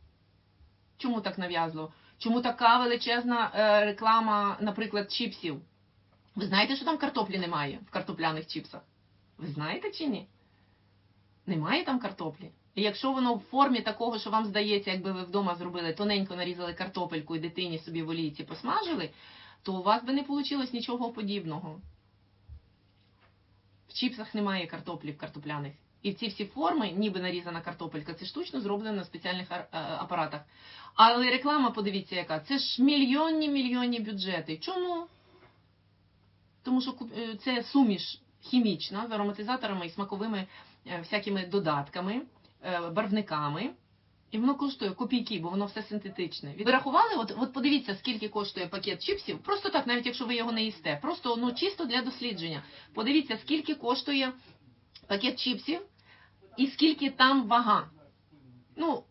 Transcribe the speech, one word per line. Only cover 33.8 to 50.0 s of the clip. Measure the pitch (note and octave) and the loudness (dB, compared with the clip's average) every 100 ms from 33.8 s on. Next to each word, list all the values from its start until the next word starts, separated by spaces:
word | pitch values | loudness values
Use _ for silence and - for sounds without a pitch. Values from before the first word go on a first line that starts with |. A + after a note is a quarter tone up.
| B3 A#3+ | 0 0
бюджети. | G#3+ G3 F#3+ E3+ D#3+ D#3 | -4 -4 -2 -4 -4 -6
Чому? | - F#4 F4+ E4+ E4+ _ _ - - _ _ _ _ _ _ _ _ _ _ _ B3+ | -4 -4 -2 -4 -6 _ _ -20 -20 _ _ _ _ _ _ _ _ _ _ _ 0
Тому | B3+ | 0
що | B3+ | 0
куп-, | - A3+ G#3+ | -6 -10 -6
е, | A3+ G#3 | -6 -4
це | C4 B3 | -2 -2
суміш | A#3 C#4+ A#3+ F#3 - - _ _ | 2 6 6 4 -2 -12 _ _
хімічна | - B3 A3 D#3+ - G3 A#3 | 0 4 4 2 -4 -6 -4
з | |
ароматизаторами | G#3+ G3+ G3+ G#3+ C4 A3+ F#3+ E3+ | -2 -2 -2 -4 -2 -2 -4 -4
і | |
смаковими, | F#3 G3 G3 A3+ G#3 F#3+ - - - - | -6 -4 -4 -2 -2 -4 -12 -20 -20 -10
е, | F3 | -8
всякими | E3 G#3+ G3+ G3 F3+ | -4 -2 0 -2 0
додатками, | G3 D#3+ D3 C#3+ F3+ F#3+ A#3 - _ _ _ | 0 2 0 -2 -4 -2 -4 -6 _ _ _
е, | F3+ F3 E3+ | -4 -2 -2
барвниками. | E3+ G#3+ G#3+ G3+ D3+ D3 D#3 C4 - _ _ _ _ _ | -2 0 0 0 -2 -2 -2 -4 -8 _ _ _ _ _
І | A3 | 0
воно | B3+ | 2
коштує | C#4 C#4 - G3+ | 2 -2 -2 -4
копійки, | F#3 A#3+ A#3+ - G3 | -2 0 0 0 -4
бо | E3+ | -2
воно | F#3+ G3+ | -2 -2
все | A3 | -4
синтетичне. | G3+ G#3 G3 G3 E3+ - C#3+ D3 | -6 -6 -6 -6 -6 -6 -10 0
Ви | A3 | 4
рахували? | C4 C#4 D#4 A4+ F4 | 4 6 4 6 4
От, | G#3+ G#3 | -2 -2
от | C4 | -4
подивіться, | C4+ C4+ C#4+ G#3+ | 0 2 2 2
скільки | G3 - A3 G#3 | -4 -4 -4 -4
коштує | G#3 G3+ G3+ F3 | -4 -4 -4 -6
пакет | G3 G3+ F#3 | -4 -4 -4
чіпсів. | - G4+ - - | -2 -2 -2 -6
Просто | - G4+ - | -2 -2 2
так, | D4+ B3+ | 0 2
навіть | A#3+ | 0